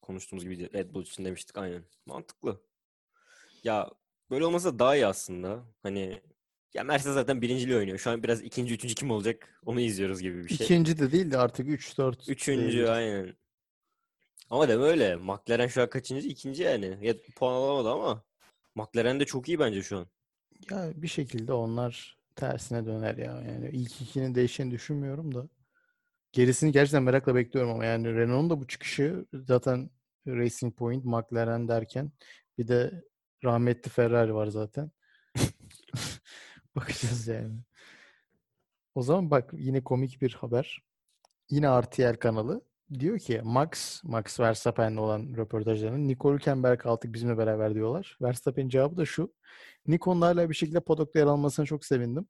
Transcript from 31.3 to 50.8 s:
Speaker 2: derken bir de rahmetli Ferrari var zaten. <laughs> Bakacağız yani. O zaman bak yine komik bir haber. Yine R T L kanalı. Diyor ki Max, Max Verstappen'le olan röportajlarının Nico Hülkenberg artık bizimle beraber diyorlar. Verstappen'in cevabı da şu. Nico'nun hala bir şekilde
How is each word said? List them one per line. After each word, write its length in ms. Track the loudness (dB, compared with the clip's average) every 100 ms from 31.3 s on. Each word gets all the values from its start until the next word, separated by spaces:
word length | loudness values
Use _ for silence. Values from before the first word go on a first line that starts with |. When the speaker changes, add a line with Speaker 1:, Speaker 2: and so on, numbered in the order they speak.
| -2 0 0 0
Speaker 2:
derken 440 | 0 -2 -6 -8 _ -20 -20 _ -8
bir 100 | 2
de 360 | 2 2 -4 -18 _ _ _
rahmetli 460 | 0 2 2 0 -2
Ferrari 440 | 2 4 4 4 2
var 120 | -2
zaten. 440 | -4 -6 -6 -10 _ _ _ _
<laughs> 1400 | -2 -2 -4 -20 -20 -12 -8 -8 -10 _ -20 -20 -20 _ -8
Bakacağız 520 | -6 -4 -4 -4 -4
yani. 320 | -6 -6 -10 -12 _ -20 -20 -20 _ _ _ _ _ _ _ _ -6
O 60 |
zaman 300 | 2 2 4
bak 200 | 2 2 -6
yine 260 | -2 -2
komik 380 | 0 0 0 -2
bir 120 | -4
haber. 500 | -2 -2 -2 -2 -10 _ _ _ _ _ _ _
Yine 180 | 2 6 6
R 80 | 4
T 140 | 2 2
L 20 | 4
kanalı. 460 | 0 0 -2 -4 -8 _ _ -4
Diyor 200 | -2 -2
ki 220 | -2 -4
Max, 600 | 2 2 2 -2 -10 -10
Max 360 | -4 -4 -4 2
Verstappen'le 580 | 2 2 0 2 0 2
olan 360 | -2 -2 -4 -6
röportajlarının 680 | -4 -2 0 0 0 -2 -2
Nico 260 | 2 2
Hülkenberg 520 | 2 0 2 4 2 2
artık 280 | -2 -2
bizimle 240 | -4 -2 0
beraber 360 | 2 2 0 0
diyorlar. 420 | 0 -2 -6 -6
Verstappen'in 480 | -4 -2 -2 -2 0
cevabı 280 | 2 2 2
da 80 | -4
şu. 280 | -2 -6 _ _ -20 -20 -10 0
Nico'nun 340 | 2 4 4
hala 280 | 4 4 2
bir 60 | 0
şekilde 240 | 0 0